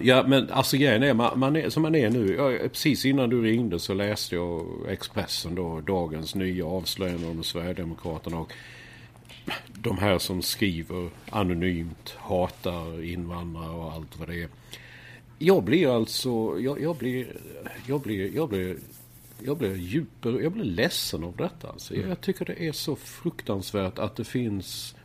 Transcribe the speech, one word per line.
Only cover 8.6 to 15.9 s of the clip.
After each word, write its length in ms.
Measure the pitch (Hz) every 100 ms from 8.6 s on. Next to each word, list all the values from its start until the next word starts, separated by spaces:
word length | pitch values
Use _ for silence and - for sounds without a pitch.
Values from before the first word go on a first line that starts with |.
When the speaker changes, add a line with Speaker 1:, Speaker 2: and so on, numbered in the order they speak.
| - - - - - - - - - - -
Speaker 1:
de 300 | - 117 95
här 200 | 104 87
som 220 | - 92
skriver 680 | 85 - 104 82 80 90 87 - -
anonymt, 840 | 107 92 87 90 87 82 80 - -
hatar 840 | - 92 90 - 95 87 82 82
invandrare 640 | 82 87 85 87 85 82 82 85
och 180 | 82
allt 260 | 80 76 -
vad 80 | 80
det 160 | 85
är. 40 | 85 - - - - - - - - -
Jag 240 | 160 190
blir 320 | 107 156 156